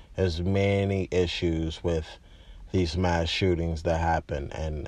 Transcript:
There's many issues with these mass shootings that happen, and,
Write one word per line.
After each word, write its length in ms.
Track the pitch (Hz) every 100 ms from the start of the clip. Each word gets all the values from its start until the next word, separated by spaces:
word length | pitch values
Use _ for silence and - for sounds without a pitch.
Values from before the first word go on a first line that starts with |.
| - -
There's 240 | 95 82
many 680 | 90 98 98 101 98 98 90
issues 720 | 90 85 - 87 82 80 -
with 240 | 87 80 - - - - - - -
these 260 | 92 85 90
mass 320 | 90 85 82
shootings 540 | - 95 82 82 80
that 180 | 85 82
happen, 520 | 82 80 - 73 71
and, 340 | - 78 76